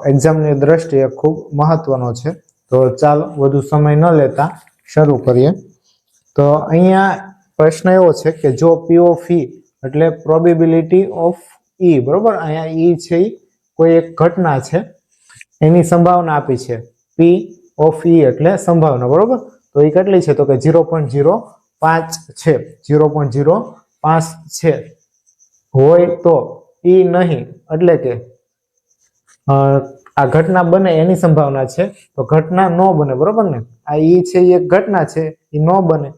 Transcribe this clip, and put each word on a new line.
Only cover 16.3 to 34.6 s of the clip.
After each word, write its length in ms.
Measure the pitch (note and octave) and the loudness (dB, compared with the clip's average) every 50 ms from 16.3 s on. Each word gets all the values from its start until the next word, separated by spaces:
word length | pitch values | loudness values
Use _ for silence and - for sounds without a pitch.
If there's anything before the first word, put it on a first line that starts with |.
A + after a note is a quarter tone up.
| D3+ | -4
આપી 220 | C#3+ - C#3 B2+ | -4 -4 -4 -6
છે. 260 | A#2+ - B2 A#2 A2+ - - _ _ _ _ _ D#3+ | -6 -6 -8 -10 -10 -12 -16 _ _ _ _ _ 0
P 20 | E3 E3+ F3+ E3+ - - - _ _ _ _ - | 2 2 2 0 -2 -8 -18 _ _ _ _ 0
of 240 | D3+ D#3+ D#3 - - | 0 0 0 0 0
E 160 | E3+ E3 D#3+ | 2 4 4
એટલે 360 | C#3+ B2+ A2+ - D3+ F3+ G3 | 4 2 2 0 0 0 -2
સંભાવના, 500 | - - F3 E3+ E3 D#3+ D3+ C3 A#2+ B2 | -2 -2 0 0 2 2 0 0 -2 -2
બરોબર? 300 | B2 D3 F3+ G#3+ A#3+ B3+ A#3+ - - - _ _ _ - | 0 0 2 2 0 -2 -4 -6 -12 -20 _ _ _ 0
તો 80 | C#3+ | 0
ઈ 100 | D3+ D#3 | 2 2
કેટલી 300 | D3+ F#3 F#3 G3+ F#3+ F3+ | 2 0 0 2 0 0
છે? 120 | - D3+ C#3 | 0 0 0
તો 120 | D3 C#3+ | 0 0
કે 120 | C#3+ C3 | 0 0
ઝીરો 260 | A#2+ - D#3+ D#3 E3+ D#3+ | 0 0 2 2 2 0
પોઇન્ટ 260 | E3 E3 D#3+ D3 A#2 | 0 -4 -6 -4 -4
ઝીરો 420 | B2+ C#3+ C#3+ E3 G#3 A#3 - - _ _ _ _ _ _ | -2 0 0 0 0 -2 -4 -12 _ _ _ _ _ _
પાંચ 320 | D#3 D#3+ E3 E3 D#3+ - - - - - - | -2 0 0 -2 -4 -6 -12 -16 -16 -20 -20
છે, 480 | - - E3 C3+ A#2 - - - _ _ | -4 -2 -2 -2 -2 -4 -12 -20 _ _
ઝીરો 220 | - D3 D3+ D3+ D3 | -2 0 2 2 0
પોઇન્ટ 240 | D3+ D3+ C#3+ B2+ A#2 | 0 -4 -4 -4 -4
ઝીરો 420 | C#3+ C#3+ D#3 F#3 A3+ A#3+ - - _ _ _ _ _ | -2 0 0 0 0 -4 -8 -16 _ _ _ _ _
પાંચ 220 | - D#3 D#3+ E3 D#3+ - - - - | -4 -2 -2 -2 -2 -6 -10 -20 -20
છે. 500 | - - - E3 D#3+ C3+ - - - - _ _ _ _ _ _ _ _ _ _ _ _ _ _ _ - | -20 -10 -4 -2 -2 -2 -2 -6 -16 -20 _ _ _ _ _ _ _ _ _ _ _ _ _ _ _ 0
હોય 400 | C3 C3+ D#3 F3 F3 F3 F3 E3+ | 2 4 4 4 4 2 0 -2
તો 480 | - - E3+ D#3+ B2+ - - - - _ _ _ _ - | -2 0 0 0 0 -2 -6 -12 -20 _ _ _ _ 0
ઈ 180 | F3 F#3 F#3 F3+ | 2 4 4 4
નહીં, 380 | F3 F3 F3+ F3+ E3 D3 A#2+ A2+ - - - _ - D#3 | 2 0 0 0 -2 -4 -6 -8 -12 -20 -20 _ -8 -4
એટલે 240 | D#3+ F3+ F3 D#3+ | 0 2 2 2
કે, 160 | C3 C3 B2 A#2 A2+ - - _ _ _ _ _ _ _ _ _ _ _ _ _ _ _ _ _ _ _ _ _ _ _ | 0 -2 -6 -8 -8 -12 -18 _ _ _ _ _ _ _ _ _ _ _ _ _ _ _ _ _ _ _ _ _ _ _
અ, 60 | C#3+ C#3 C#3 C#3 C#3 C#3 C3+ - - - - _ _ _ | 0 0 2 2 2 2 0 -2 -6 -12 -20 _ _ _
આ 80 | C#3+ C#3 | -2 0
ઘટના 380 | B2+ D3+ D#3+ E3 F#3 F#3 F3+ F3 | 0 0 0 0 0 0 0 0
બને 340 | E3 F3 G3 F#3+ F3+ D#3+ | 2 2 2 2 0 0
એની 180 | D#3 E3 F3+ F#3 | 0 0 0 0
સંભાવના 500 | D3+ F3+ D#3+ D3+ D#3 D3 C#3 C#3 C3+ B2+ | 0 0 2 2 2 0 0 -2 -4 -6
છે, 220 | B2+ - E3+ F#3+ | -4 -4 -6 -6
તો 360 | G#3 - _ _ _ _ C#3+ A#2+ | -6 -8 _ _ _ _ -8 -4
ઘટના 460 | - D3+ D#3+ D#3 D#3+ F3+ F#3 G3 F3 | -2 0 -2 0 0 -2 0 0 0
ન 240 | E3+ F3 F#3+ F#3+ F3 | 0 0 0 2 0
બને, 220 | D3+ D3 C#3 B2+ | 0 -2 -2 -2
બરોબર 280 | B2+ D#3 G#3 G#3+ A3+ G#3 | -2 -2 -2 0 -2 -2
ને? 180 | F3 C3 A2 A2+ - _ _ _ | -2 -4 -8 -10 -14 _ _ _
આ 80 | D3 D3+ | -6 -2
ઈ 260 | D#3 D#3 E3 F3+ F3+ | 0 2 2 2 2
છે 180 | F3 - - F3+ | 0 0 0 2
ઈ 120 | F3+ F3+ | 4 4
એક 160 | F3+ F3 | 2 2